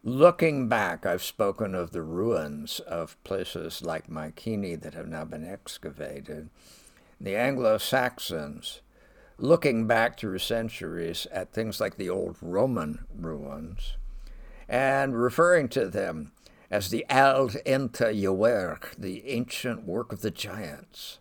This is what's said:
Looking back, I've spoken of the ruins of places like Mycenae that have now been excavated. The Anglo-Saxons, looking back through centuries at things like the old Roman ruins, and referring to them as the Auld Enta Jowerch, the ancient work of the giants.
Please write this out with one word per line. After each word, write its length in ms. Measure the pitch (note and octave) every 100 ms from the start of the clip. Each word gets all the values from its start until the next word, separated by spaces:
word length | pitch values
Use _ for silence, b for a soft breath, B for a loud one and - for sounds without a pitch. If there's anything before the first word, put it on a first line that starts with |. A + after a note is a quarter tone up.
Looking 640 | G#2+ B2+ E3+ E3+ D3+ C#3+ A#2+
back, 360 | A#2 F#2+ E2
I've 180 | F#2+ F2+
spoken 520 | - - G2+ G2 G#2
of 180 | F#2 E2+
the 100 | F2
ruins 800 | D#2 E2+ A2+ F#2 D2 D2 D2 -
of 420 | - E2+ D#2+ -
places 580 | - F#2+ F#2 - E2 -
like 280 | F2 D#2+ -
Mycenae 640 | D#2 D#2 D#2 A2+ G#2+ F#2+ E2
that 180 | -
have 140 | E2 D#2
now 160 | D#2
been 220 | D#3+ D#3+ D#2+
excavated. 1040 | G3 - - D#2 C#2 D2 C#2+ C#2+ D2+ D#2 B B B B B B B
The 180 | G2+ G2+
Anglo-Saxons, 1400 | B2+ C3+ A#2 G#2+ - C3+ B2 - - E2 D2 D2+ - - _ b b b b b
looking 480 | C3 E3+ D3+ A2+ A2
back 320 | A#2 A#2 -
through 200 | G#2+ F#2
centuries 880 | - A#2 A2+ - D#2+ E2+ E2 E2+ -
at 200 | G2 F2+
things 280 | - A2 -
like 160 | G2+ -
the 140 | F2+
old 260 | F#2+ F2 E2+
Roman 640 | E2 F#2 E3+ A2+ D2+ D2+ -
ruins, 840 | - E2 D2 C#2 C#2+ D#2+ F#2+ - - b b b b b b b
and 500 | A#2+ C3+ C#3 C#3 A#2
referring 480 | B2 A#2+ E3+ F3 B2+
to 180 | C3+ F#2+
them 440 | G2 F#2+ D#2+ D2 _ b b b
as 200 | G#2 F#2+
the 160 | A2+ -
Auld 480 | C3 C#3 C3+ C3 G#2+
Enta 500 | - C3+ C3 - A#2
Jowerch, 800 | G#2+ G2 F#2+ A2 A2+ F2+ D#2+ - -
the 280 | G2 F#2+ B2+
ancient 600 | A#2+ B2 - B2+ A2 G#2+
work 260 | G2 A#2
of 80 | G2
the 100 | G#2+
giants. 880 | - G#2 A2 E2 C#2+ - - - -